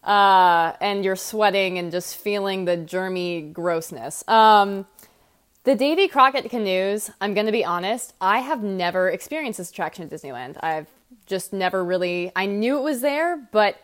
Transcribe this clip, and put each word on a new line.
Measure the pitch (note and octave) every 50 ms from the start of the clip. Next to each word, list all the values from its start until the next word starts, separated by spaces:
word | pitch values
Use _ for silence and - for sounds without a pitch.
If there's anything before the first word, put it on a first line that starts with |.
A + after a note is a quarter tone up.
| _
uh, | - G3+ G3+ G3+ G3 F#3+ F#3 F3+ F3+ E3+ E3+ E3 E3 - -
and | - G3+ G3+ G3 G3
you're | F#3+ F#3+
sweating | F#3 - - - G#3+ G#3+ G3+ F#3+ G3 F#3+ F#3 F#3 F#3
and | F3 E3+
just | D#3+ F3+ F3 - - -
feeling | - G#3 G#3 G3+ G3 G3 G3 F#3+ F#3
the | F3 F3 F3
germy | E3 D#3 - F#3 F#3 F#3+ F#3 F3+ F3+ F3 F3 E3+ D3+ D3+ D#3+
grossness. | - E3+ F3+ E3+ E3 D#3+ - F3+ C3+ A2+ C3+ - - - -
Um, | A3 A3 A3 A3 G#3+ G#3 G3+ G3 G3+ G3 G3 _ _ _ - _ _ _ _ _ _ _ _ _ _ _ _
the | - C4+
Davy | G#3 B3+ C#4+ D#4+ E4+ G4 F#4
Crockett | - C#4 B3+ C4+ C4+ C#4 - A3+
canoes, | - B3 G#3+ G3 F#3 F#3 F#3+ G3 G3+ G#3+ G3+ - - _
I'm | F#3+ G3+ G3+
gonna | G3+ G#3 A3 G#3+
be | A#3+ G#3
honest, | - F3 F3 F3 G3 A3 B3 - - - _
I | F#3+ F#3 G3+ A#3
have | B3+ C4+ D#4 C4 G#3
never | G#3 G3 F#3 F3 F3 F3+ F#3 F#3 F#3+
experienced | E3 F#3+ - - D4 D#4 D#4 B3+ G#3+ -
this | F3+ E3+
attraction | - - F3+ D#3 - - E3+
at | D#3
Disneyland. | - D#3 - D3 C3 B2 B2+ B2+ C#3+ -
I've | - D#3+ D#3+ D#3 D3+ _ _ _ _ _ B3+ _ _
just | _ F#3+ F#3+ F3+ - -
never | F#3+ F#3 F3+ F#3 F#3+ F#3
really, | F3 F#3 F#3 F3+ F3+ F3 F3 F3 F#3 -
I | F3+ F#3+ G3
knew | G3+ G3+ G#3+ A#3+ C#4 D4+
it |
was | C4 D4+ D4+ A#3+
there, | A#3+ C#4+ C#4 D4 D#4+ E4+ F4 D#4 C4 _ -
but | G#3+ G#3+ G3+ - -